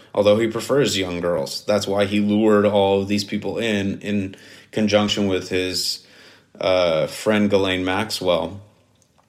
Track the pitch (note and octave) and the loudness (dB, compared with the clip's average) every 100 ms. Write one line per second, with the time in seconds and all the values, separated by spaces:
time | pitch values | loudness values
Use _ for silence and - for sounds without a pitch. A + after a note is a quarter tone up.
0 | - - G#2 G#2+ A2+ A2+ - C3+ A2 G2 | -6 0 4 4 2 -2 0 0 2 0
1 | F2+ F2 F2 E2+ C2+ - - G#2 G2 G2 | -4 -4 -2 -2 -4 -6 -2 -2 0 0
2 | G2+ G#2 G#2 G#2 A2 G#2 G2+ G2+ G2 G2 | 0 0 2 2 4 4 4 4 2 2
3 | G2 G#2 - G#2 G2 - A2+ G#2 G2 - | 0 -4 -4 -6 -6 -4 -2 -2 -2 -4
4 | G#2 G#2 F#2+ - - - - A2+ G#2+ G#2 | -4 -4 -4 -10 -20 -20 -8 -2 2 2
5 | G#2 G#2+ G2+ F#2 - F#2 F#2 F2+ - - | 2 0 0 -2 -2 -4 -2 -4 -6 -8
6 | - - - - _ - F#2 F#2 F2 D#2 | -12 -20 -20 -20 _ -4 0 2 2 2
7 | D2 - G#2+ G#2+ G#2 G2+ F#2+ F#2 F#2 F#2+ | -2 -4 0 0 2 2 0 -2 -2 -4
8 | A2 - F2+ E2 E2 G2+ - _ _ _ | -4 -4 0 0 -2 -10 -18 _ _ _
9 | _ _ | _ _